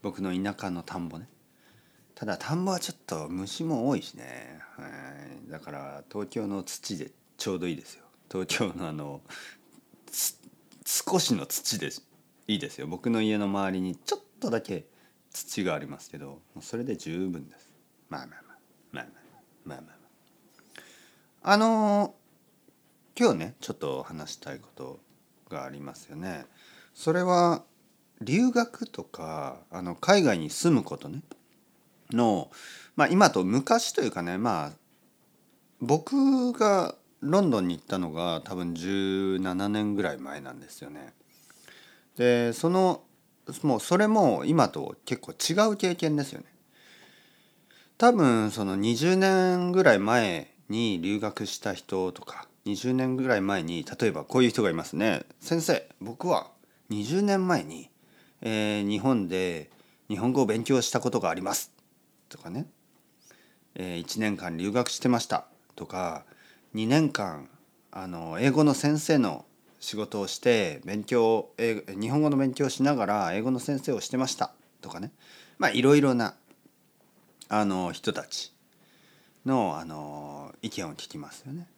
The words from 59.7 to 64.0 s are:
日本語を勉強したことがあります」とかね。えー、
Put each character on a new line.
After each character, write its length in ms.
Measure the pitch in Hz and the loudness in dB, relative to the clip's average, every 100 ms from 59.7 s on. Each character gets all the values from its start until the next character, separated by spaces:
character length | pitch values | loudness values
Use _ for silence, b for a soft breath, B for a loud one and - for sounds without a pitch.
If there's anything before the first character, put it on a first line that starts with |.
| b b b _ | b b b _
日 80 | 104 | -2
本 160 | 123 | 0
語 80 | 131 | 2
を 60 | 120 | 2
勉 180 | 110 | 0
強 160 | 113 131 | 2 2
し 100 | 117 | 2
た 100 | 123 | -2
こ 100 | 123 | 0
と 100 | 117 | 0
が 80 | 87 | -2
あ 60 | |
り 80 | 82 | -2
ま 100 | 95 | -4
す」 180 | 101 - _ _ _ _ _ _ | -4 -6 _ _ _ _ _ _
と 80 | - | -18
か 140 | - | -10
ね。 160 | 104 - _ _ _ _ _ b b b b _ | -10 -10 _ _ _ _ _ b b b b _
え 220 | - 92 | -12 -8
ー、 20 | 85 | -8